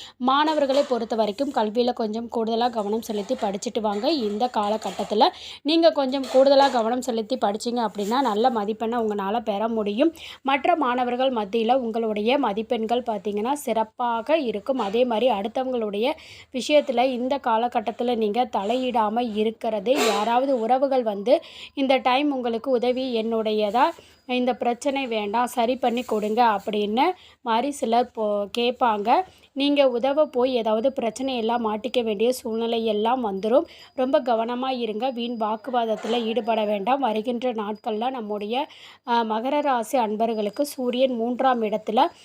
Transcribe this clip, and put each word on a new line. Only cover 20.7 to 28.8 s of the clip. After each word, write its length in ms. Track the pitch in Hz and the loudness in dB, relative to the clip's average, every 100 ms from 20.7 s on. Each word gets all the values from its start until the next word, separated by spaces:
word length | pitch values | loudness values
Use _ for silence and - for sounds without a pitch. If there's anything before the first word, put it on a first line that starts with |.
| 254 277 262 | 2 2 0
வந்து 380 | 226 202 202 311 - - - | 0 -2 2 2 2 -18 -12
இந்த 220 | - 269 262 | -2 2 2
டைம் 360 | 254 254 294 | 4 2 2
உங்களுக்கு 380 | 262 240 226 247 | -2 -2 -4 -2
உதவி 520 | 247 240 247 262 226 | 0 0 0 -2 -2
என்னுடையதா, 640 | 220 226 220 214 208 220 302 330 - _ - | -2 -2 0 0 2 2 2 0 -14 _ -4
இந்த 280 | 254 247 | -2 0
பிரச்சனை 520 | 240 240 240 285 277 262 | 0 -2 -2 -2 -2 -2
வேண்டாம், 400 | 226 208 220 240 | -4 -2 -2 -2
சரி 300 | 254 226 254 | 0 0 2
பண்ணி 260 | 247 233 | 0 0
கொடுங்க 400 | 247 220 208 220 | -2 -2 0 4
அப்படின்னு 600 | 240 202 190 208 208 220 320 359 - _ | 4 2 -2 -2 0 2 0 0 -10 _
மாதிரி 280 | 247 226 269 | -2 0 0
சிலர் 400 | 277 233 226 247 - | -2 0 2 0 -2
போ-, 300 | 214 208 202 240 | -2 -2 -2 -2
கேட்பாங்க. 520 | 240 240 | -2 2